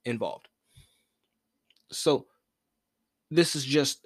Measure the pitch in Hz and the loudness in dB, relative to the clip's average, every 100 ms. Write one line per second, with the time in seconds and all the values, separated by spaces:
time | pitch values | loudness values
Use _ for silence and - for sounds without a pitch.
0 | 123 117 92 - - _ _ - - _ | -6 -4 -4 -8 -16 _ _ -20 -20 _
1 | _ _ _ _ _ _ _ _ - - | _ _ _ _ _ _ _ _ -14 -4
2 | - 139 - _ _ _ _ _ _ _ | 0 0 -2 _ _ _ _ _ _ _
3 | _ _ - 156 165 151 135 147 135 - | _ _ -2 2 2 0 0 2 0 -2